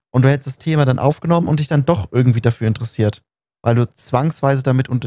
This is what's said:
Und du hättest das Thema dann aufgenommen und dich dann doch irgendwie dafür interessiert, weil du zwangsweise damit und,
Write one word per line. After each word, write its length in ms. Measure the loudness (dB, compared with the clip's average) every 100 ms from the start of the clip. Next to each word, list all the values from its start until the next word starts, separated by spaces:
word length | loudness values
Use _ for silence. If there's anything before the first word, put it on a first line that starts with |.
| _
Und 120 | 2
du 60 | 2
hättest 180 | 2 -4
das 100 | -8
Thema 260 | -2 0
dann 160 | 2 2
aufgenommen 480 | 0 -2 0 0 0
und 140 | -2
dich 80 | 0
dann 160 | 0 0
doch 240 | -2 -2
irgendwie 300 | 0 2 2
dafür 260 | 0 -2 -4
interessiert, 540 | -4 -6 -2 -2 -2 _ _ _ _
weil 140 | 0 2
du 140 | 0 -6
zwangsweise 680 | -4 -2 0 0 0 0
damit 260 | 0 0 0
und, 160 | -4